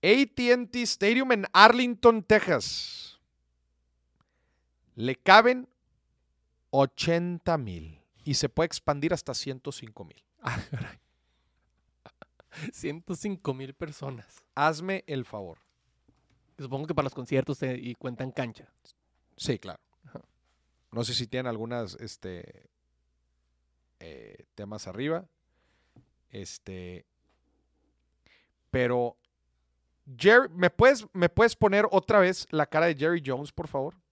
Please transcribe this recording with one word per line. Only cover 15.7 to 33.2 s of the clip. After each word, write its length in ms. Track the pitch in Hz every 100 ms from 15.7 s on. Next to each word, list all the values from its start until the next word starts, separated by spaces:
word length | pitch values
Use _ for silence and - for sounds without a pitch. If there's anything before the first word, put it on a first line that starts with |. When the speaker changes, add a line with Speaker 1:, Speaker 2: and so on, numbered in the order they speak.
| _ _ _ _ _ _ _ _ _
Speaker 2:
Supongo 280 | 135 135 156
que 80 |
para 100 | 165
los 100 | 139
conciertos, 480 | - 123 135 131 139
eh, 140 | 131 123
y 140 | 123
cuentan 360 | 117 131 120 131
cancha. 380 | 123 123 107 - _ _ _ _ _ _ _
Speaker 1:
Sí, 220 | - 120
claro. 220 | 95 85 _ _
Speaker 2:
Ajá. 160 | - - _ _ _ _ _ _ _
Speaker 1:
No 100 | 113
sé 100 | 113
si 120 | 113 117
tienen 200 | 127 127
algunas, 460 | 113 117 120 107 -
este, 720 | 110 - 95 90 - - _ _ _ _ _ _ _ _ _ _ _ _ _ _
eh, 460 | 85 69 55 50 -
temas 320 | - 101 107 -
arriba. 400 | 95 139 165 185 _ _ _ _ _ _ - _ _ _
Este, 760 | 98 95 - - 92 90 90 _ _ _ _ _ _ _ _ _ _ _ _ _ _ _ _ _
pero, 460 | 131 123 123 120 - _ _ _ _ _ _ _ _ - 123
Jer-, 340 | 185 233 269
¿me 200 | 165 180
puedes, 360 | - 240 262 214
me 140 | 190 175
puedes 260 | - 233 -
poner 320 | 214 202 208
otra 300 | 190 - 220
vez 260 | 180 185 -
la 160 | 156 147
cara 200 | 156 170
de 80 |
Jerry 280 | 147 151 170